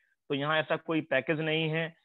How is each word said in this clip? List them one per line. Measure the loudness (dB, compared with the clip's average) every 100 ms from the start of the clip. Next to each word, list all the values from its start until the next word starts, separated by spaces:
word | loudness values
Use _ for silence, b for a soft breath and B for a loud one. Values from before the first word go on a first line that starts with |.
| _ _ -6
तो |
यहाँ | -4 0 0
ऐसा | 0 -2
कोई | 0 -2
package | 0 0 0 -2
नहीं | 0 0 0
है। | -2 -4 -8